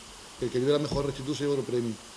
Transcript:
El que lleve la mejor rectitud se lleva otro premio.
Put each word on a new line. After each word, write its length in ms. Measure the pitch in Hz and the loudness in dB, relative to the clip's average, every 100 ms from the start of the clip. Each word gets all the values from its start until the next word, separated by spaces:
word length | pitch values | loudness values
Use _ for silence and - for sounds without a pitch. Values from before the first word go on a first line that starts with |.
| - - - - | -10 -16 -16 -4
El 80 | 123 | 0
que 80 | 127 | 2
lleve 140 | 135 | 4
la 60 | 147 | 4
mejor 260 | 147 139 143 | 4 0 0
rectitud 280 | 135 131 | -2 -4
se 100 | 135 | 0
lleva 100 | 143 | 2
otro 100 | 139 | 2
premio. 300 | 113 123 120 107 - | 2 0 0 -4 -10